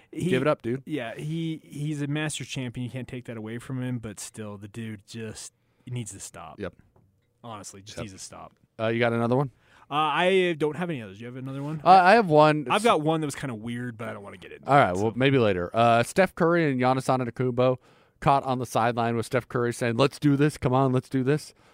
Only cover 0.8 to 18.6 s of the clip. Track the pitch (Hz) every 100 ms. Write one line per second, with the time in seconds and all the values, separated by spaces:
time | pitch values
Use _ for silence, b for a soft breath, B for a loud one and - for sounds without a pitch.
0.8 | - 151 117 139 151 160 165 160 - 143
1.8 | 147 147 143 151 156 - 131 - 127 123
2.8 | 123 131 123 127 120 113 107 117 - 131
3.8 | 127 127 110 98 - - 107 101 104 117
4.8 | 113 104 - 117 110 - - _ _ _
5.8 | - 123 113 - - 95 82 - 92 -
6.8 | _ _ _ _ _ _ 123 107 92 98
7.8 | 101 101 104 95 - 85 82 _ _ -
8.8 | 113 117 120 117 117 127 143 _ b b
9.8 | b 147 156 147 180 190 180 160 151 151
10.8 | 180 143 101 98 120 127 131 135 143 156
11.8 | 151 190 180 226 190 151 151 151 123 196
12.8 | 226 185 151 160 151 - 139 110 117 120
13.8 | 123 110 113 107 98 95 - 73 - 139
14.8 | 107 92 110 113 135 135 110 90 87 113
15.8 | 117 117 120 - 185 - 170 170 156 127
16.8 | 127 131 - 131 120 - 127 123 127 127
17.8 | b b b b 160 139 135 127